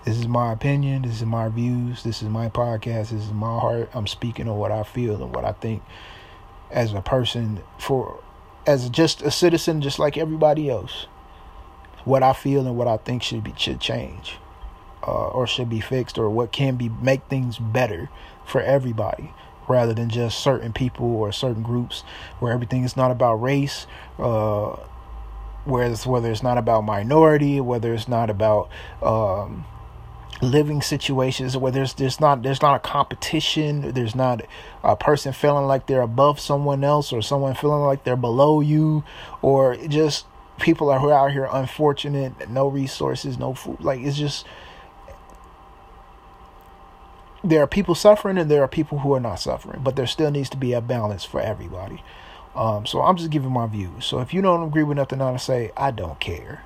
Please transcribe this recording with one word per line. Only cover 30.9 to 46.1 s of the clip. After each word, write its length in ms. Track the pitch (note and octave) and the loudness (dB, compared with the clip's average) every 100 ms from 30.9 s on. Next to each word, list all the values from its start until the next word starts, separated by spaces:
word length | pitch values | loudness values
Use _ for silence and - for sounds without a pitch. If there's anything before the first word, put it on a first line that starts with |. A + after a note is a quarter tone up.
| D3 - C3 C3 C3+ C3 C3 | -2 -2 0 0 -2 -4 -2
where 140 | C3 | 0
there's, 240 | C3 C3 | 0 -2
there's 240 | - C3+ - | -2 -2 4
not, 240 | D#3 C3+ | 4 4
there's 180 | B2+ C3+ | 0 2
not 140 | D3 | 4
a 60 | C3+ | 4
competition, 1120 | - C#3+ C#3 - - D#3+ - D#3 D3+ D3 C#3+ | 2 0 0 -4 -2 -2 0 0 0 -2 -2
there's 240 | B2+ A2+ B2+ | -2 -2 0
not 260 | B2+ A#2 - - - - | 0 0 -6 -16 -18 0
a 140 | - G#2 | 2 4
person 360 | - D3 C#3 | 4 2 0
feeling 360 | C3 D3 C#3+ C#3 | 0 2 4 2
like 180 | C3+ - | 0 2
they're 160 | C3 | 0
above 380 | A#2 A#2+ C#3+ D3 | 2 4 4 4
someone 420 | - C#3+ C#3+ C3+ | 0 0 2 2
else 300 | C#3 D3 C#3+ | 4 2 2
or 100 | A#2+ | -4
someone 320 | G#2+ C#3+ C3+ | -2 0 0
feeling 280 | B2+ D3 D3 | 0 2 2
like 200 | C#3+ C#3 | 2 2
they're 140 | - B2+ | 0 0
below 440 | B2 A#2+ D3 D3+ | 2 6 6 6
you, 440 | D3 D3+ D#3 D3+ - - - - | 4 4 4 2 -4 -16 -16 0
or 360 | C3 C3+ C3 A#2+ | 4 6 4 2
just 500 | D3 D3 D#3 D3 - - - - | -2 2 2 0 -10 -20 -20 -2
people 320 | - D#3+ C#3 | 2 4 4
are, 80 | C3 | 4
who 120 | D3 | 6
are 160 | C#3+ C#3 | 6 6
out 60 | |
here 160 | C#3 C3+ | 2 0
unfortunate, 960 | C3 C3 - D3+ C#3 D3 C#3+ C3+ - - | -2 -2 2 2 2 -2 -2 -4 -8 -6
no 160 | B2 C#3 | 0 0
resources, 720 | C#3 C3+ - C#3 C3 C#3+ B2+ | 0 -4 -2 -2 -2 -6 -4
no 160 | B2+ | -6
food. 260 | C3 - - | -6 -10 -6
Like, 200 | D#3 C3 | -4 -2
it's 180 | C#3 C#3+ | -2 -2
just, 260 | D3 - - - - - - - - - - - - - - - - - - | -4 -6 -12 -20 -20 -20 -20 -20 -20 -20 -20 -20 -20 -20 -20 -20 -20 -20 -20